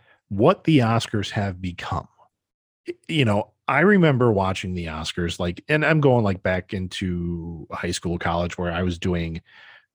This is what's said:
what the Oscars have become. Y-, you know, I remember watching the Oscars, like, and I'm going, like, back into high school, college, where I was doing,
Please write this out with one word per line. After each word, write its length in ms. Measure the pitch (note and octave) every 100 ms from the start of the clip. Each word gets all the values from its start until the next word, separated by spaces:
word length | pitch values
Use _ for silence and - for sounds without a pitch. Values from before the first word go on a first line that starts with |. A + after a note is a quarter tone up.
| _ _ -
what 360 | G2 C#3 -
the 140 | - D3+
Oscars 520 | A2+ A2+ - G#2 F#2+
have 300 | - G2 F2+
become. 480 | F#2 F2 - - - _ _ _ _ _ _ _ -
Y-, 80 | - -
you 160 | D#3
know, 280 | A#2 G2+ - _ -
I 140 | C3
remember 500 | F#3 G3+ D#3+ B2+ A#2+
watching 420 | G2 F#2+ F#2+ F#2+
the 120 | F2+ E2
Oscars, 520 | D#2 D#2+ - E2+ -
like, 240 | F2 F2+ -
and 160 | D3+
I'm 160 | D3+ D#3+
going, 240 | C#3+ B2
like, 180 | G#2 F#2
back 300 | F#2 F#2 -
into 920 | G2 F#2 - F#2+ F2 E2+ E2+ E2 E2 D2
high 200 | - F2+
school, 280 | E2+ F2 E2+
college, 380 | - E2+ F2 -
where 160 | F2
I 100 | E2+
was 160 | F#2 F2
doing, 440 | F#2+ F2 E2 E2 - - - - _